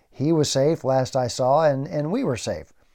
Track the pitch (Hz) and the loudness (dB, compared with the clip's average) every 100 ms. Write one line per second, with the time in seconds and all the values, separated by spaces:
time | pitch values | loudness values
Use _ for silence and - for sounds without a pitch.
0 | _ - 143 165 139 135 143 165 127 131 | _ -4 0 2 2 2 2 0 0 0
1 | 127 131 123 - 127 147 156 135 139 151 | 0 -2 -2 0 2 4 4 0 -4 -4
2 | 151 233 214 120 - 87 - _ _ | -4 -2 -2 -4 -6 -8 -10 _ _